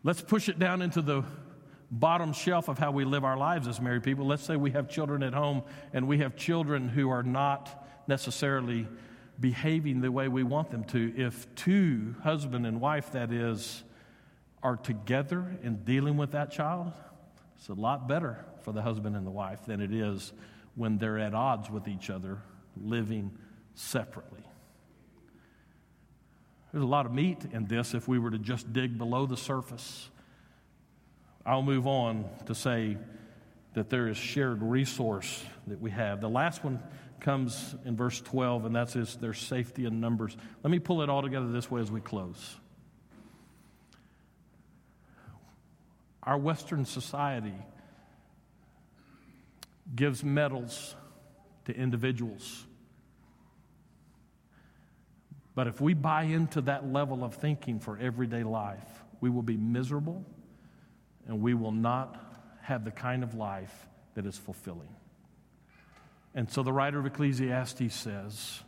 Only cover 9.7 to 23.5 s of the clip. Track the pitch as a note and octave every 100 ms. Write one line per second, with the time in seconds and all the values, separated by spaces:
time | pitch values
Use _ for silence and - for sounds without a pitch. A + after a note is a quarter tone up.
9.7 | D#3+ D3+ B2+ B2+ B2+ C3+ B2+ B2+ C#3+ D#3
10.7 | A#2 G#2+ B2+ A2+ A2+ B2 - - - -
11.7 | G3 F3+ B2 G#2+ A#2+ D#3 D#3 C#3+ B2 A#2
12.7 | A2+ C3 D3+ C3+ C3 A#2 A#2 A#2 G#2+ -
13.7 | - - - - - - - - - C3
14.7 | A#2+ - A2 G2+ C3 C#3+ F3 F3+ F#3 A#2+
15.7 | G#2+ G2 C3 C#3+ D3 C#3+ D3 D3 - D3+
16.7 | F3+ F3 E3 - - - - - - -
17.7 | G2 A2+ C#3 B2+ D3 D#3+ - - - -
18.7 | G#2+ G#2+ A2 G#2+ G#2 F#2+ G2 F#2+ G2 -
19.7 | G#2 G2+ A2 G#2+ G2 - - - - -
20.7 | - A2+ G#2+ A2 G#2+ G#2+ G#2+ C3 A#2+ G#2
21.7 | G#2 G2 G2 - F#2+ F#2+ G2 - - -
22.7 | - G#2 A#2 G#2+ A2 G2 - -